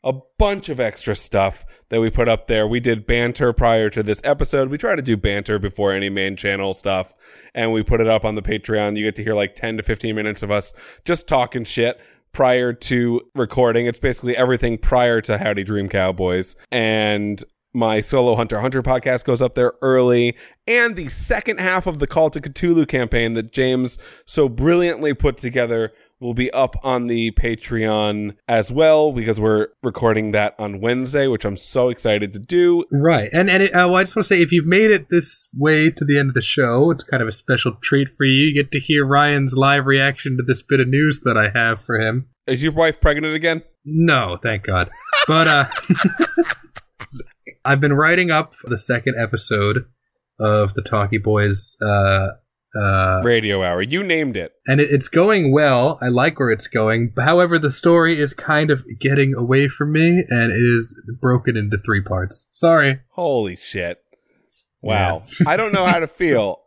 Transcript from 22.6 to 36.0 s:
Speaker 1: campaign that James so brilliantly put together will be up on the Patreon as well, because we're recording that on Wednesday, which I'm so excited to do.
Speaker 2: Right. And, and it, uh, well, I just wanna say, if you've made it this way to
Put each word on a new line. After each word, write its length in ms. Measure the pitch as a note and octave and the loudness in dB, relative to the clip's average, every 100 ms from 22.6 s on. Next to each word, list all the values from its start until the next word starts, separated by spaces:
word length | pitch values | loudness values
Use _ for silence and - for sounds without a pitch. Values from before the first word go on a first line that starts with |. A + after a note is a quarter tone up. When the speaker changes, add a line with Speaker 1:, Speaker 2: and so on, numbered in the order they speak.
| F3 E3 D3+ | 2 2 2
Speaker 1:
campaign 480 | C3+ A#2 A#2+ A2+ | -2 -2 0 -2
that 180 | A#2 A2+ | -4 -6
James 460 | - C3 B2+ B2+ - - - | -2 0 0 -2 -6 -16 -20
so 240 | _ - C#3+ | _ 0 0
brilliantly 680 | A#2 C#3+ F3 F3 C3 D3+ | 2 2 2 2 -2 -4
put 220 | C#3 D3 C3+ | 0 -2 -2
together 540 | B2+ B2 A#2+ A#2 A2 _ _ _ | -6 -4 -2 -2 -4 _ _ _
will 140 | B2 | -8
be 160 | A#2 B2+ | -4 -2
up 240 | B2+ B2+ - | 0 -2 -2
on 240 | C3+ B2+ A#2+ | -2 -2 -2
the 240 | A#2 A2+ - | -2 0 0
Patreon 960 | A#2 A2+ - A#2 A2 G#2+ G#2+ G#2 G#2 G2 - | 0 -4 -6 -4 0 0 0 -4 -6 -10 -2
as 240 | A#2 G#2 | 0 0
well, 400 | B2 D#3 D#3 D3+ | 2 4 6 4
because 260 | B2+ A2+ A2 | 0 -2 0
we're 300 | G#2+ A2 G#2+ _ | 2 2 0 _
recording 480 | B2+ - A#2+ G#2+ G#2+ | -6 0 2 2 0
that 200 | G#2+ G#2 - | 0 0 -2
on 220 | G#2 G2 | -8 -4
Wednesday, 480 | A2 B2 B2+ C#3+ C#3 | -2 -2 -2 0 0
which 160 | A2+ | 0
I'm 120 | G#2+ G2 | -4 -6
so 340 | - C3 B2 | -4 0 0
excited 420 | A#2+ A#2 G#2 G#2 | 0 -2 0 -2
to 80 | G2+ | -10
do. 440 | A2+ F3 F3 F3 - | -2 2 4 2 0
Speaker 2:
Right. 400 | C#3+ D#3 D3+ G#2 | 0 2 2 -2
And, 160 | D#3+ F#3+ | -4 -2
and 140 | F#3 | 2
it, 100 | G3 | 2
uh, 140 | F3+ F3+ | 2 2
well, 100 | F#3 | 2
I 60 | |
just 140 | F#3+ - | 0 -2
wanna 80 | |
say, 160 | G3+ F#3+ | 0 2
if 80 | E3 | 4
you've 160 | E3+ D#3 | 2 2
made 240 | F3+ A3 | 4 4
it 200 | G3+ C#3+ | 2 2
this 380 | F3 - - - B2 | -2 -2 -12 -14 -2
way 340 | D3 D#3 D#3 | 2 4 2
to 140 | D#3+ | 0